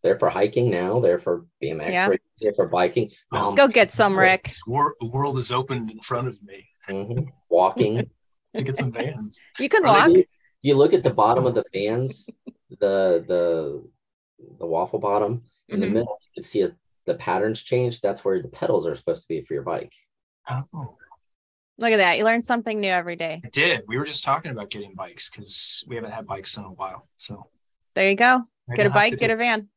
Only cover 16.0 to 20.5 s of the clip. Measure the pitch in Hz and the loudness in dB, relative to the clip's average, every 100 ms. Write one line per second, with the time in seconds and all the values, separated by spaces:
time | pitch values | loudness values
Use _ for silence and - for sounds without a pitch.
16 | 120 - _ - - 107 90 - _ _ | -2 -8 _ -18 -6 -2 -2 -4 _ _
17 | - 85 - 92 107 110 - 123 123 117 | -6 -6 -2 0 -2 -4 -2 0 0 -2
18 | 98 101 98 92 65 - - 98 82 71 | -4 -2 -2 -2 -4 -6 0 0 0 -4
19 | - - _ 80 69 73 69 82 - _ | -4 -6 _ -8 -6 -8 -6 -8 -8 _
20 | _ _ _ _ - | _ _ _ _ -8